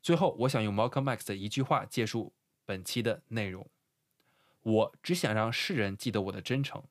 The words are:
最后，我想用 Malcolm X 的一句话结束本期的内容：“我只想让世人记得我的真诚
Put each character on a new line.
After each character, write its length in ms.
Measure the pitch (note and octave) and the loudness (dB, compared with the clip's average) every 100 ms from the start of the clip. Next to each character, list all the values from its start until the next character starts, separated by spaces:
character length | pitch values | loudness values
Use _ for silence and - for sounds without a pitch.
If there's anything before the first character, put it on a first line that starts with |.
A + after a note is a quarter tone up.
最 120 | - | 4
后， 220 | E3+ F3+ - | 4 4 2
我 80 | B2+ | 0
想 140 | C3+ | 2
用 120 | G#2+ | 0
Malcolm 340 | G2+ A#2+ C#3 C#3 | 2 0 0 -2
X 160 | A#2 - | -2 -4
的 80 | |
一 140 | G2 G#2 | -6 -4
句 140 | C#3 | -2
话 220 | C3+ C#3+ G2 | 2 0 0
结 180 | - A2 | -2 -2
束 280 | A#2 - _ _ _ | -2 -6 _ _ _
本 200 | - F#2+ | -8 -8
期 180 | F2+ B2 | -4 -2
的 200 | A#2 G#2 _ | 0 -2 _
内 200 | A2+ G2+ | -4 -4
容 180 | F#2 - _ _ _ _ _ _ _ _ _ | -8 -14 _ _ _ _ _ _ _ _ _
：“我 320 | A2+ A2 A2 - | 2 4 4 -2
只 120 | - | -2
想 200 | F3 B2+ | 0 2
让 180 | A2 A2+ | 2 2
世 220 | A#2 - | 0 -2
人 220 | D#3+ G2+ G2 | 0 0 -2
记 140 | B2 | -2
得 120 | G#2 | -2
我 100 | G2 | -2
的 100 | G2 | -6
真 200 | - C3 | -2 -2
诚 220 | C#3 - - | -2 -6 -14